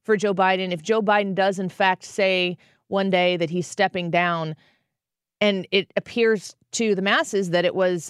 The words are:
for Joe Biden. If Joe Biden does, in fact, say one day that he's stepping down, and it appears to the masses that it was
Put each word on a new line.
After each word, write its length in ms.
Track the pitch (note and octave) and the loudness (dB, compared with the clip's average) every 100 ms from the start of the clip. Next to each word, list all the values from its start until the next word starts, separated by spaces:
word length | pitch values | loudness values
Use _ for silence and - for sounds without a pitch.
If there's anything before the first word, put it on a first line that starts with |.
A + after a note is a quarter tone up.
for 140 | - G#3+ | -2 0
Joe 160 | G#3 | 0
Biden. 400 | F#3+ F#3+ F#3+ F#3 | 2 2 2 -2
If 80 | F3 | -4
Joe 220 | D#3 A3 | -2 0
Biden 320 | G#3 G#3 G3+ | 2 2 0
does, 240 | F#3+ F#3+ F#3+ | 0 0 0
in 100 | F#3 | -4
fact, 360 | - F#3+ F#3 | 0 0 0
say 520 | - - F#3+ F#3 F3+ F3 _ _ - | -4 -2 0 2 -2 -4 _ _ -6
one 220 | G3 G3 | -2 0
day 260 | F3+ F3+ F3+ | 2 2 2
that 140 | E3 | -2
he's 160 | F3 - | -2 -4
stepping 440 | - F#3+ F#3 F3 | -2 -2 -2 -2
down, 460 | E3+ F3 E3+ D#3+ D#3 _ _ _ _ _ _ _ - | 0 0 -2 -6 -10 _ _ _ _ _ _ _ -2
and 260 | G#3 G3 - | 0 0 0
it 200 | G3 F3 | -2 -2
appears 640 | - - A#3+ A3+ G#3+ - - _ | -6 -4 0 2 0 -4 -20 _
to 220 | - A3+ | -2 0
the 80 | F#3+ | 0
masses 480 | G3 B3+ E4 G3 F#3 | 2 0 0 -2 0
that 160 | F3 F3 | 0 0
it 80 | |
was 340 | F3+ F#3 F3+ | 2 0 0